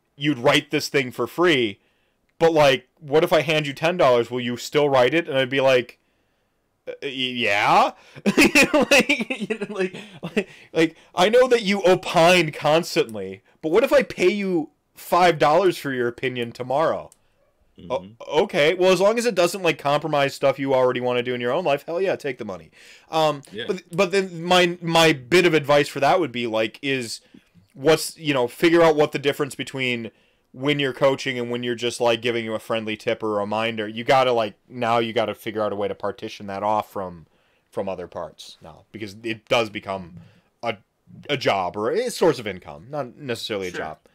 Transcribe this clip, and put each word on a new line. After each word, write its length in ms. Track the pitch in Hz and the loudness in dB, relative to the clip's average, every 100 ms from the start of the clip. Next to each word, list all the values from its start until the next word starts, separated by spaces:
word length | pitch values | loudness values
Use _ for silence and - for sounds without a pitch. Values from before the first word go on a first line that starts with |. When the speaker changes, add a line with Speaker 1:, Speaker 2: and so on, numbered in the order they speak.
| _ _ | _ _
Speaker 1:
you'd 240 | 147 131 | -4 0
write 320 | 127 151 143 | 2 0 0
this 180 | 151 - | -4 -2
thing 220 | 147 127 | -2 -4
for 160 | 117 120 | -6 -6
free, 520 | - 180 147 110 95 _ _ _ _ _ _ | 0 2 2 0 -4 _ _ _ _ _ _
but, 140 | 165 | 2
like, 340 | 160 143 135 - _ | 4 4 4 -2 _
what 240 | 151 151 | -2 0
if 80 | 175 | 4
I 80 | 170 | 2
hand 260 | 139 156 151 | 2 0 -2
you 60 | |
ten 240 | 135 160 180 | -4 -4 2
dollars? 340 | 147 123 117 | 4 4 2
Will 100 | 123 | -4
you 160 | 123 120 | -6 -8
still 320 | - 151 147 | -2 0 2
write 240 | 135 123 | 4 4
it?" 140 | 160 170 | 2 -2
And 100 | 135 | -2
I'd 120 | 131 | -2
be 120 | 135 | 0
like, 380 | 135 127 117 - _ _ _ _ _ _ _ _ - | 2 2 0 -10 _ _ _ _ _ _ _ _ -18
"Uh, 60 | - | -12
y-, 60 | 139 | -10
yeah." 840 | 131 127 123 110 101 123 175 269 - | -6 -6 -2 0 2 4 4 2 -2
<laughs> 40 | - - 202 - 294 294 262 | -18 -6 -2 2 4 4 4
Like, 760 | 302 254 277 - 277 226 254 208 | 2 4 4 4 -2 -4 -8 -6
you 100 | 220 | -6
know, 60 | 202 | -6
like, 260 | 202 185 - - 165 | -6 -6 -6 -18 -16
like, 280 | 175 - 190 - - | -6 -6 -6 -12 -8
like, 220 | 160 165 - _ - | 0 0 -2 _ 0
I 140 | 190 | 4
know 180 | 240 254 | 4 6
that 160 | 240 | 4
you 180 | 190 202 175 | 2 0 2
opine 640 | 185 - 180 165 180 156 | 2 2 4 6 6 2
constantly, 920 | - 147 160 175 - 135 107 95 95 _ _ | -2 0 2 0 -2 -2 -4 -10 -12 _ _
but 100 | 160 | 0
what 120 | 185 | 2
if 100 | 262 | 4
I 100 | 285 | 2
pay 260 | 220 - 180 | 2 0 0
you 400 | 208 196 175 - _ _ | 2 -2 -2 -4 _ _
five 460 | - - 175 180 160 | -20 -2 4 4 4
dollars 380 | 151 160 190 160 | 4 4 4 0
for 140 | 143 | -4
your 160 | 127 120 | -2 -2
opinion 440 | 120 131 127 117 | -2 -6 -4 -8
tomorrow? 580 | - 123 135 156 98 78 _ _ _ _ _ _ _ | -8 -4 0 0 -2 -6 _ _ _ _ _ _ _
Speaker 2:
Mm-hmm. 120 | 87 127 92 113 | -8 -8 -8 -18
Speaker 1:
O-, 240 | - 147 | -2 0
okay. 300 | 202 185 147 | 0 2 2
Well, 180 | 185 185 | 4 2
as 80 | 175 | 4
long 160 | 196 233 | 4 2
as 80 | 233 | -2
it 100 | 190 | 0
doesn't, 280 | - 202 | 0 0
like, 140 | 175 151 | -2 -2
compromise 560 | 143 147 156 151 139 | 0 0 0 0 0
stuff 260 | - 139 131 | 2 0 0
you 140 | 135 | 0
already 260 | 131 127 123 | 2 2 2
wanna 240 | 123 123 | -2 -2
do 100 | 123 | -2
in 80 | 123 | -4
your 100 | 120 | -2
own 120 | 147 | -2
life, 220 | 175 143 - | 0 -2 -4
hell 160 | 170 | -4
yeah, 140 | 190 131 | -2 -4
take 220 | 143 127 | -6 -8
the 60 | 107 | -10
money. 260 | 90 78 _ - - _ | -12 -16 _ -20 -20 _
Um, 320 | 160 156 143 - | 0 0 -2 -10
Speaker 2:
Yeah. 140 | 196 214 | -12 -8
Speaker 1:
but, 160 | 185 - | -8 -6
but 200 | 175 196 | -4 0
then 320 | 196 190 170 | 0 -2 -6
my, 340 | 175 180 180 175 | 0 2 2 0
my 320 | 170 165 165 | -2 4 4
bit 320 | 147 120 180 175 | 2 2 4 4
of 80 | |
advice 340 | 160 139 147 147 | 2 4 2 2
for 120 | 143 | 0
that 200 | 139 165 | 2 2
would 120 | 151 | 0
be, 160 | 120 117 | -4 -4
like, 320 | 110 113 - | -2 -2 -4
is 400 | 143 135 113 - _ - _ _ _ | -4 -4 -4 -10 _ -20 _ _ _
what's, 440 | - 139 160 - - | -4 0 2 0 -8
you 160 | 156 | -2
know, 140 | 135 123 | 0 -2
figure 340 | - 175 170 | 0 2 6
out 140 | 165 151 | 6 4
what 160 | 147 | 2
the 80 | 147 | 0
difference 360 | 139 135 143 - | -2 -2 -6 -6
between 560 | 135 135 127 120 110 - _ _ _ | -10 -6 -4 -4 -6 -14 _ _ _
when 260 | 131 139 143 | -8 -4 -2
you're 140 | 139 | -2
coaching 440 | 127 139 135 143 123 | 0 0 0 -4 -6
and 140 | 120 | -6
when 120 | 120 | -6
you're 120 | 123 117 | -4 -4
just, 260 | 120 - | -4 -2
like, 200 | 120 117 | 0 0
giving 220 | 120 117 110 | -2 -4 -4
you 80 | 110 | -8
a 40 | |
friendly 380 | - 113 110 107 | -6 -6 -4 -6
tip 240 | - 113 | -4 -4
or 140 | 110 104 | -2 -2
a 20 | |
reminder. 480 | 101 107 113 113 104 | -2 -2 -2 -4 -8
You 160 | 110 | -8
gotta, 280 | 117 135 127 | 0 2 4
like, 240 | 117 107 - _ | 2 -2 -6 _
now 300 | 123 117 120 | -6 0 0
you 160 | 117 | 0
gotta 220 | 110 107 104 | -2 -2 -4
figure 260 | - 107 | -8 -4
out 100 | 104 | -2
a 40 | 101 | -2
way 120 | 101 | -4
to 80 | 98 | -4
partition 520 | 101 95 110 - 104 | -8 -8 -12 -14 -12
that 160 | 98 | -6
off 280 | 104 107 - | -2 -2 -2
from, 360 | 104 92 87 78 _ _ _ _ | -8 -10 -12 -20 _ _ _ _
from 180 | - 98 | -8 -8
other 200 | 90 87 | -8 -10
parts 500 | - 80 - - - | -10 -12 -14 -20 -20
now, 260 | 90 78 _ | -20 -20 _
because 240 | 107 107 101 | -14 -14 -12
it 240 | 117 110 _ | -12 -12 _
does 200 | 127 113 | -2 -2
become 460 | 104 104 98 87 87 - _ _ _ | -6 -8 -10 -10 -20 -20 _ _ _
a, 140 | 117 110 _ _ _ - - | -8 -8 _ _ _ -20 -6
a 80 | 143 | -4
job 400 | 127 101 90 85 | 0 -2 -2 -4
or 140 | 110 | -4
a 180 | 170 247 | -2 -4
source 300 | - 185 123 | 0 0 0
of 80 | 107 | -6
income, 400 | 92 85 73 104 | -12 -14 -18 -14
not 280 | 147 123 - | -10 -10 -12
necessarily 500 | 143 113 - 104 92 | -10 -8 -6 -6 -6
a 40 | |
Speaker 2:
Sure. 80 | 87 | -8
Speaker 1:
job. 200 | 80 76 _ | -12 -12 _